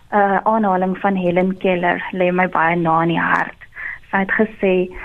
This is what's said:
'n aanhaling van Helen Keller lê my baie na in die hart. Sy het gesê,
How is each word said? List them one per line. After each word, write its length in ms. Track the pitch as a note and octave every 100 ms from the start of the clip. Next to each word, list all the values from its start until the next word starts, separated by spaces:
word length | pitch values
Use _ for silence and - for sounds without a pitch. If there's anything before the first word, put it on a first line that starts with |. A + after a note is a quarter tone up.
| -
'n 280 | G#3+ G3+ G3
aanhaling 540 | - A3 G#3 F#3 F#3 F#3
van 180 | G3+ F#3+
Helen 400 | F3+ F3 F#3+ F#3
Keller 440 | G3 F3+ F3 F3 -
lê 180 | F#3+ F3+
my 160 | F3+ F#3
baie 280 | F3+ D#3+ F3
na 260 | E3+ D#3+
in 60 | E3+
die 100 | E3
hart. 360 | - - - - - - - - -
Sy 60 | G3
het 120 | G3
gesê, 580 | - G#3+ - G3 F#3 F#3 -